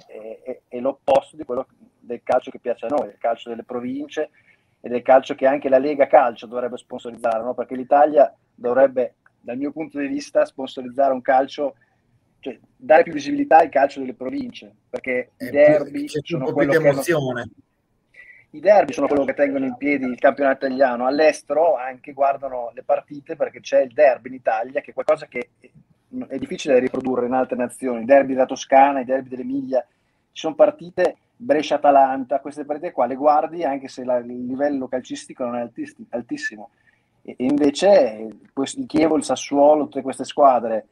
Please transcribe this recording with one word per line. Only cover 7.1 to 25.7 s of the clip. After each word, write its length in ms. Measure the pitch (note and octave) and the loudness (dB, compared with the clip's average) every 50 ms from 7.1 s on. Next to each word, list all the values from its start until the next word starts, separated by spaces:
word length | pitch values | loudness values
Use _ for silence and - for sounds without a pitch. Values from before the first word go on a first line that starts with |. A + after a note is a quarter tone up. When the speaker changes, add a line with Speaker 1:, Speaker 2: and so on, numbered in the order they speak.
| A2+ G#2+ A#2 A#2 A2+ A2 | -14 -4 -4 -2 -2 -2
Speaker 1:
no? 120 | A2+ B2 B2 | -4 -6 -6
Perché 200 | B2 A#2 - C3 | -6 -8 -8 -8
l'Italia 560 | B2+ C3 - C#3+ C#3+ D3 D#3 D3 D3+ C3 - - _ _ _ | -10 -2 2 4 4 4 6 6 6 4 4 2 _ _ _
dovrebbe, 600 | _ _ A#2 A#2+ B2 C3 C3+ C3+ B2+ B2+ A#2+ - - _ _ _ _ _ | _ _ -4 0 4 4 4 4 4 -2 -4 -4 -6 _ _ _ _ _
dal 160 | _ A2+ A#2+ | _ -12 -8
mio 140 | C3 C#3+ D3 | -6 -6 -8
punto 260 | - D#3 D#3+ C#3+ - C#3+ | -6 -8 -12 -10 -8 -8
di 80 | C#3+ | -6
vista, 380 | C3+ C#3 C#3+ C#3+ - _ D3+ D3+ | -6 -6 -8 -10 -2 _ 0 0
sponsorizzare 680 | C#3+ _ - C3+ B2 - C3+ B2+ B2 A#2+ C3 C#3 C3+ | 0 _ -12 -12 -12 -12 -12 -14 -10 -2 0 0 0
un 100 | C3 B2+ | 0 -2
calcio, 540 | B2 - A#2+ C3+ C#3 C#3 - - D3 C3+ - _ _ _ _ _ _ _ _ _ _ _ _ _ | 0 2 2 2 2 0 -4 -6 -6 -6 -6 _ _ _ _ _ _ _ _ _ _ _ _ _
cioè 180 | - C3 A2+ - _ _ _ | -14 -14 -14 -14 _ _ _
dare 280 | _ B2+ B2+ D#3 D#3+ E3+ | _ 2 4 6 6 6
più 80 | F3 | 2
visibilità 460 | D#3+ D3 C#3 C#3+ D3 C#3+ C#3+ - D#3+ D#3+ | -2 -8 -6 -4 -4 -4 2 6 6 6
al 100 | E3 C#3 | 6 4
calcio 320 | - C#3 C3+ C#3 - C#3 | 2 0 0 0 -2 -8
delle 140 | C3+ B2+ B2+ | -10 -10 -10
province, 600 | - B2+ C3 C3 C#3+ B2+ - - - A2 G#2 _ _ _ _ | -10 -10 -10 -8 -8 -10 -10 -14 -18 -20 -20 _ _ _ _
perché 420 | - A#2 - C3 B2+ B2 A#2+ - _ _ | -14 -10 -6 -4 -4 -4 -6 -8 _ _
i 100 | B2+ A#2+ | -12 -4
Speaker 2:
È 20 | |
più, 80 | B2+ C#3+ | 4 6
Speaker 1:
derby 460 | D3 D3 D3+ D3+ C#3+ C#3+ C#3+ C#3+ C#3+ | 6 6 6 4 0 -2 -6 -8 -8
Speaker 2:
c'è 160 | - - D3 | -6 -6 -8
più 160 | C#3+ - E3+ | -6 -6 -6
Speaker 1:
sono 80 | D3+ C3 | -4 -4
Speaker 2:
un 80 | C#3+ | -2
po' 0 | |
più 140 | C#3 C#3+ C#3+ | 0 0 2
Speaker 1:
quello 60 | C#3+ | 4
Speaker 2:
di 60 | D#3+ D#3+ | 2 4
Speaker 1:
che 100 | D3+ C#3+ | 4 4
hanno, 140 | C#3 C#3 | 2 2
Speaker 2:
emozione. 480 | C3+ E3+ E3+ D3+ C3+ B2+ B2 A#2+ A#2 G#2+ - _ _ _ _ _ _ _ _ _ _ _ _ - - - - _ _ _ | 0 0 0 0 0 -2 -6 -6 -10 -12 -16 _ _ _ _ _ _ _ _ _ _ _ _ -20 -20 -20 -20 _ _ _
Speaker 1:
i 100 | - D3+ | -20 -2
derby 320 | D3 F#3 G#3 G3 E3 C#3+ | 4 6 6 6 6 4
sono 140 | C3+ - C#3+ C3 | 0 -2 0 0
quello 160 | C#3+ C#3+ C3+ | 2 0 0
che 100 | B2+ C3+ | 0 0
tengono 320 | - C#3+ C#3 C3+ C3+ C3+ | 0 0 0 0 -2 -4
in 100 | C3 B2 | -4 -6
piedi 280 | - C#3 D3 C#3+ C3+ C3 | -4 -2 -2 -2 0 -2
il 140 | B2+ B2 - | -4 -4 2
campionato 460 | - C#3 B2+ C#3 C#3+ C3 C3+ - C#3 | 2 2 4 4 0 0 0 0 -2
italiano. 400 | C3+ B2+ C3 C#3 B2+ A#2+ A#2+ B2 | -6 0 0 0 0 2 0 -2
All'estero 680 | B2+ C#3 D3 D#3 D3+ C#3+ - - _ C#3+ D3+ D#3+ E3+ D3 | -2 2 4 2 2 2 0 -6 _ 0 2 2 2 2
anche 360 | A#2+ B2+ C3 C3 B2+ - D3 | 0 -4 -10 -12 -14 -18 -18
guardano 580 | C#3 C3+ C#3 C#3 C#3 C3 C#3 C3+ B2+ B2 A#2+ A#2 A#2 | -4 0 0 0 0 -2 -6 -10 -8 -8 -10 -10 -12
le 80 | B2 A#2+ | -14 -4
partite 520 | - C#3+ C#3 - _ D3 C#3+ - - D#3+ | -2 -2 -2 -2 _ -18 -18 -14 -14 -6
perché 240 | C#3+ C#3 B2 - A#2+ | -6 -6 -6 -6 -14
c'è 220 | - - C#3 C#3 | -8 0 2 2
il 100 | C#3 B2+ | 2 0
derby 360 | A#2 D3 D3+ C3+ A#2+ A2+ - B2+ | 2 4 4 4 4 2 -6 -14
in 60 | C3 | -16
Italia, 460 | B2+ _ - A#2 A2 A#2+ B2+ C3+ C#3+ | -6 _ -4 -2 -2 -4 -6 -8 -10
che 100 | - - | -10 -8
è 20 | A#2 | -10
qualcosa 320 | C3 B2+ - D#3 D3+ D3 | -6 -2 -2 -2 -2 -4
che 240 | - - B2 A#2+ - _ _ _ B2 | -10 -10 -12 -12 -12 _ _ _ -20